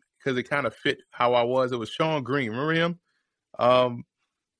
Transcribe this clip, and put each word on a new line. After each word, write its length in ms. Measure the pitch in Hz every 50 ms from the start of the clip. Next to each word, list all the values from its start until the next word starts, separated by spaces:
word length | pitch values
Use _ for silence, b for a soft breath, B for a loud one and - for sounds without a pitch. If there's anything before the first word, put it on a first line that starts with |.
| _ _ _ _ -
'cause 140 | 139 127 123
it 120 | 117 -
kinda 220 | 147 143 131 110
fit 280 | - - - 143 143 - _ _
how 240 | - - 123 120 123
I 100 | 120 120
was. 300 | 120 127 131 127 123 127
It 60 | 120
was 100 | 110 -
Sean 340 | - - 160 160 156 147 127
Green. 280 | 110 139 143 131 107
Remember 200 | 110 127 147 156
him? 280 | 160 165 170 170 175 - _ _ _ _ _ _ _ _ _ _ - -
Um, 460 | 117 123 127 127 127 123 120 120 - - _ _ _ _ _ _ _ _ _ _